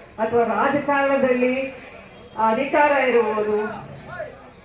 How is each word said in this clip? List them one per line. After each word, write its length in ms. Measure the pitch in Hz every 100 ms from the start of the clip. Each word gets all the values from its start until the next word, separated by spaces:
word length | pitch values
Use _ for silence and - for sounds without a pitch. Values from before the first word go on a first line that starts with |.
| - -
ಅಥವಾ 240 | 226 240
ರಾಜಕಾರಣದಲ್ಲಿ 1160 | 226 202 277 285 285 277 277 269 254 247 247 262 269 - - - - - - - 220
ಅಧಿಕಾರ 400 | 226 277 311 294
ಇರ್ಬೋದು, 720 | 277 254 233 214 214 214 208 214 - - - - 359 - - - -